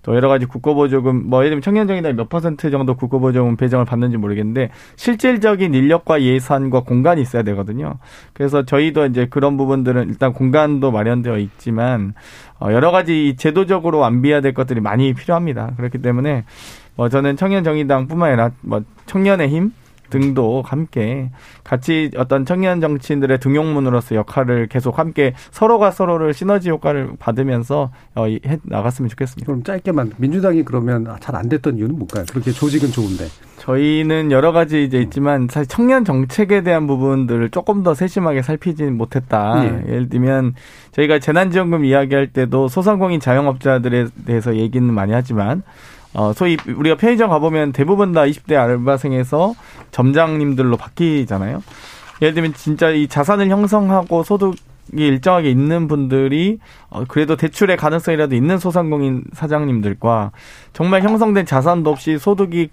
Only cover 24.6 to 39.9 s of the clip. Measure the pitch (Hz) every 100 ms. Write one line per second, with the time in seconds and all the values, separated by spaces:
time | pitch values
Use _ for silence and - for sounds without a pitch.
24.6 | 113 127 127 156 160 156 135 127 - -
25.6 | 220 233 202 - 180 170 156 143 190 202
26.6 | 180 156 151 147 131 127 - 113 135 123
27.6 | 117 147 131 - - - 110 110 131 156
28.6 | - 107 110 127 123 - 131 - 123 131
29.6 | 120 190 190 156 113 107 131 180 190 165
30.6 | 131 123 120 120 113 107 - 110 117 147
31.6 | 147 120 107 160 95 107 87 131 123 120
32.6 | 147 143 139 123 104 92 80 - - -
33.6 | - 131 147 156 156 160 156 135 147 170
34.6 | 165 156 139 127 117 - 143 143 123 151
35.6 | 135 - 240 262 202 131 131 - 202 202
36.6 | 175 165 151 135 135 135 123 117 117 180
37.6 | 175 202 180 143 185 196 170 139 127 156
38.6 | 180 156 147 117 117 135 127 110 104 120
39.6 | 123 - -